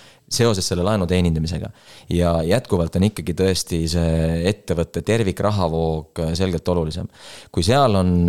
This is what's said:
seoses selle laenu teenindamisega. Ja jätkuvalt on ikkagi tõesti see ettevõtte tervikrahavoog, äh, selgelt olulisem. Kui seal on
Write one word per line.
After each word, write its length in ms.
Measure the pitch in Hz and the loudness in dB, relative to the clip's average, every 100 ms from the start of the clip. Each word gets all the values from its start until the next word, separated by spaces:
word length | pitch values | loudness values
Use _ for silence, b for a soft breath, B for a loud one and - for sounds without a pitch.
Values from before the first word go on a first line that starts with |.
| B B _ | B B _
seoses 380 | - 117 98 - | 0 2 2 -2
selle 160 | 87 90 | 0 0
laenu 220 | 107 85 | 0 2
teenindamisega. 640 | 92 87 80 80 85 - B B B - | 2 2 0 -2 -4 -8 B B B -4
Ja 220 | 85 87 85 80 | 0 2 2 2
jätkuvalt 520 | 110 - 92 82 90 | 0 0 -2 0 0
on 100 | 98 | 0
ikkagi 260 | - 82 85 | 0 -4 0
tõesti 420 | 95 90 - 85 80 | 0 0 -2 -4 -2
see 540 | 85 82 82 80 82 87 | 0 2 2 0 0 -2
ettevõtte 500 | 107 - 82 82 85 | -2 -4 -4 -4 -4
tervikrahavoog, 1200 | 85 110 101 90 98 104 87 80 80 80 76 - | -2 0 0 -2 -2 0 0 0 -2 -2 -6 -6
äh, 140 | 80 82 | -4 -2
selgelt 320 | 95 82 - | -2 -2 -2
olulisem. 400 | 87 78 82 - B B B B | -2 -2 -6 -10 B B B B
Kui 160 | - 85 | -2 2
seal 320 | 131 135 98 | 4 4 4
on 160 | 90 87 | 4 4